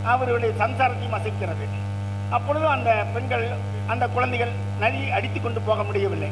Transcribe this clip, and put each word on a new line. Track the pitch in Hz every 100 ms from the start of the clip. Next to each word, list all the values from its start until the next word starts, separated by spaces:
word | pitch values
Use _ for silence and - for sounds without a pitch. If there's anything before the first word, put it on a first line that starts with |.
அவருடைய | 214 254 254 240 226 208
சம்சாரத்தையும் | 220 254 254 - - 214
அசைக்கிறது. | 214 - 180 160 - - - - - - -
அப்பொழுது | 247 - 294 311
அந்த | 269 233 214 202
பெண்கள், | 214 247 247 233 247 - - -
அந்த | 233 247
குழந்தைகள் | 247 247 240 240 - - -
நதி | 220 269 269
அடித்து | 202 - -
கொண்டு | 233 226
போக | 214 214
முடியவில்லை. | 202 196 196 165 147